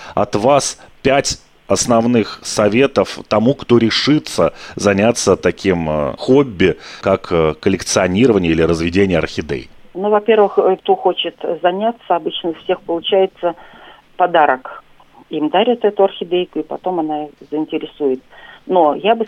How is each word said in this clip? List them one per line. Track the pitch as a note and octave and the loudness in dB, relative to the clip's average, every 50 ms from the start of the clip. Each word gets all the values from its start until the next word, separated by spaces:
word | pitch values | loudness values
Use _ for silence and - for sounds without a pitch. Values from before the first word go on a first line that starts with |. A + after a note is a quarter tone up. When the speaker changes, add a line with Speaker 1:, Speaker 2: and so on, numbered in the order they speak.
| - - - | -16 -8 -4
Speaker 1:
от | - G#2 - - | -4 -2 -2 -2
вас | G#2 G#2 C3 C#3+ C#3 - - - - - - - _ | 0 2 2 2 2 0 -2 -8 -10 -18 -20 -12 _
пять | - C#3 C3 C#3+ C3 - - - _ _ _ _ _ - | -2 0 0 0 0 -2 -6 -10 _ _ _ _ _ -4
основных | G2+ - - B2 A#2+ A2+ A2+ A#2+ B2 A2+ G#2 - - - - | -2 -2 0 2 2 2 2 2 2 0 0 -2 -6 -14 -12
советов | - - - G#2+ G#2 G2+ A#2+ C#3 C3+ - A2 F#2+ - - - - - | -8 -2 0 0 2 2 2 0 2 2 0 -2 -2 -4 -12 -6 -2
тому, | A2 G#2+ A2 B2 C#3 | 0 0 2 2 0
кто | - - - B2 A#2 | -2 0 2 2 4
решится | A2+ A2 - - - C3+ D3+ D3+ - - - - E2+ D#2+ - - - - - | 4 2 0 0 0 2 2 0 0 -2 -2 0 0 0 -2 -4 -16 -14 -8
заняться | - - G2+ G2+ G2 G#2 A#2 A#2 - - G2+ F#2 | -2 0 0 2 2 2 2 2 2 2 2 2
таким, | E2 - F2+ E2+ - - F#2+ F#2 E2+ E2 D#2 | 2 2 -2 -2 -2 0 0 0 0 0 -2
э, | D#2 D2+ D2 C2 - - | -2 -2 -2 -4 -6 -6
хобби, | - - C3 C#3+ C#3+ B2+ G2+ E2+ F#2+ F2 D2+ - - - - - | 0 2 4 4 4 2 0 0 2 2 2 0 -6 -20 -14 -6
как, | - G2 G2 - - - | -2 0 0 0 0 -2
э, | F2+ E2 D#2+ D#2 D#2 - | 0 2 2 2 0 0
коллекционирование | - G2+ F#2+ - - - - A2 F#2+ F2+ F2+ G2+ B2+ C3 A2 G2 F2+ E2 | -2 -2 -2 -2 -2 -2 0 0 2 2 2 4 4 4 4 4 2 2
или | E2 D#2+ | 2 2
разведение | E2 D#2+ E2+ D#2+ E2 E2+ D#2+ G2 G2+ F#2+ F2 D#2+ | 2 2 2 0 -2 -2 0 2 2 2 2 0
орхидей. | D#2 - - - D#2+ D2 C#2 B1 - - - - - - - | -2 -2 -6 -8 -8 -6 -8 -10 -10 -12 -20 -20 -20 -16 -10
Speaker 2:
Ну, | F3 G3 G#3 | -6 -2 0
во-первых, | G#3+ G#3 G#3 A#3 A3 G#3+ G3+ G3 - - | 0 0 2 2 2 4 4 2 2 2
э, | - F3+ F#3+ F#3+ | 2 2 2 0
кто | - - F#3+ | 0 -2 -2
хочет | - - F#3 F3 - - E3+ E3+ - - - E3+ D#3 | 0 0 -2 -2 -2 -4 -8 -8 -8 -8 -6 -6 -2
заняться, | - F3+ F3+ G3 G#3+ A3+ A#3+ - - - F3+ | -2 -2 -2 -2 -2 -4 -4 -4 -4 -4 -4
обычно | E3+ D#3+ E3+ - - - E3+ | -2 -4 -6 -8 -6 -6 -8
у | D#3+ | -8
всех | - - - F3+ F3+ | -6 -4 -4 -4 -4
получается | - - E3+ E3+ D#3+ - G3 F#3+ F#3+ F#3+ - - - F3 E3 - - - - - - - - - _ _ _ | -4 -6 -6 -6 -4 -2 0 2 0 0 -2 -4 -4 -4 -4 -6 -12 -20 -20 -20 -20 -20 -20 -20 _ _ _
подарок. | - F3+ F3 E3+ E3+ D3 C#3+ C3 B2+ - - - - - _ - _ - _ _ - - - | -2 -2 2 2 4 4 4 2 0 -4 -12 -18 -18 -20 _ -20 _ -20 _ _ -20 -16 -8
Им | D#3+ D3+ D3+ D3+ | -6 -4 -2 0
дарят | D3+ F#3 A3+ B3 A#3+ A#3 - | 0 2 2 2 0 0 0
эту | G#3 G#3 - G3 | -2 0 2 0
орхидейку, | G3 - - G#3 E3+ F3 F3+ F3+ - - D#3+ | 0 0 -4 -8 -4 -2 -4 -4 -4 -6 -8
и | D#3 | -8
потом | - C#3+ D3 - F3+ F3+ E3+ | -8 -8 -8 -6 -4 -4 -4
она | D#3 D#3 D#3 D3+ D3+ | -4 -4 -4 -6 -8
их | D3 - - - - | -10 -14 -20 -16 -10
заинтересует. | D3 D#3 D#3 D#3 E3 D3+ D#3 - - - D3+ C3+ C3 C3 - _ - - - - - - - - | -6 -6 -6 -4 -6 -8 -8 -8 -8 -4 -2 -2 -2 -2 -6 _ -20 -20 -20 -20 -20 -16 -8 -2
Но | F#3+ F3+ D#3+ D3 C#3 | 0 2 2 2 2
я | - C#3+ G3+ A#3 | 0 0 0 0
бы | A3+ A3 | 0 -2